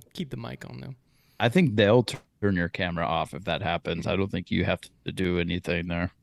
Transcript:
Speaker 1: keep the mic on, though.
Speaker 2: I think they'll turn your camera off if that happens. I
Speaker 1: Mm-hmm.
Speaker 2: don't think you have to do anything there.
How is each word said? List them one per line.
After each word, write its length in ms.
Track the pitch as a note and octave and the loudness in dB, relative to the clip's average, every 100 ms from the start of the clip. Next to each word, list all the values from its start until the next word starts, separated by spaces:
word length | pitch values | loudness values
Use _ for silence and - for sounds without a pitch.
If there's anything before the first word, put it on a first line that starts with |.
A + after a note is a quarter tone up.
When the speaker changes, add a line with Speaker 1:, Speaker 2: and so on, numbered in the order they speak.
| - | -10
Speaker 1:
keep 160 | - D#3 | -12 -10
the 60 | B2+ | -10
mic 300 | A#2 C3 - | -12 -12 -14
on, 120 | B2 | -14
though. 140 | C3 C3 _ _ _ - | -14 -16 _ _ _ 0
Speaker 2:
I 80 | A#2+ | 2
think 260 | F3+ E3 G#2+ | 4 4 6
they'll 280 | G2+ A#2 | 6 6
turn 520 | A#2+ - - _ G2+ F#2 | 4 -2 -12 _ 0 2
your 140 | E2+ | 0
camera 360 | - F2+ E2+ D2+ | -2 -4 -2 0
off 280 | D#2+ D#2 D2 | 0 -2 -6
if 80 | - | -4
that 160 | D#2 | -2
happens. 460 | D#2+ E2+ - E2 E2 | -2 -2 -2 -4 -2
I 40 | |
Speaker 1:
Mm-hmm. 80 | F#2 | -2
Speaker 2:
don't 100 | G2 | -2
think 180 | F2+ F2 | -4 -2
you 140 | F2 F#2 | 0 2
have 160 | F2+ - _ - | 0 -4 _ -10
to 60 | |
do 280 | - F#2 F2 | -4 0 0
anything 480 | F2 F2 - F2 F2 | -2 -4 -2 -4 -2
there. 240 | E2+ F2 - | -2 -4 -6